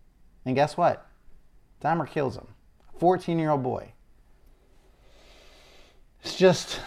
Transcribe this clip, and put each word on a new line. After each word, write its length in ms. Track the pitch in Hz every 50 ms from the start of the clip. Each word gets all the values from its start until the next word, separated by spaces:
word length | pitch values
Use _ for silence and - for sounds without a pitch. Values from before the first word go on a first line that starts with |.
| - - _ _ - - _ - -
And 100 | 127 131
guess 220 | 135 143 147 -
what? 300 | - 170 147 - - - - - _ _ - - - - - - - - _ - -
Dahmer 260 | - 147 165 170 139
kills 300 | - - - 139 123 113
him. 100 | - - - - _ _ - - _ - - -
Fourteen-year-old 680 | - 170 175 185 175 - - 170 165 160 156 151 139 123
boy. 280 | 127 113 - - - - - - _ - - - - - _ - - - _ _ _ - - _ _ _ _ - - - - - - - - - - - - - - - - - - _ - - _ _ _ -
It's 120 | - -
just, 440 | - 180 185 175 - - - - - -